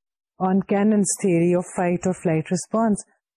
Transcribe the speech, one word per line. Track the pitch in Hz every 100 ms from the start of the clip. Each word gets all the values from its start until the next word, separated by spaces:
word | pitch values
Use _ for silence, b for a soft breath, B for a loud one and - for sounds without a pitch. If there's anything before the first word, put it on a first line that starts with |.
| _ _ _ - 185
on | 196 -
Cannon's | 202 214 208 196 - 202
theory | 170 175
of | 175 175 -
fight | 175 175 185
or | 180 175
flight | 160 -
response۔ | 180 - 220 226 202 - _ _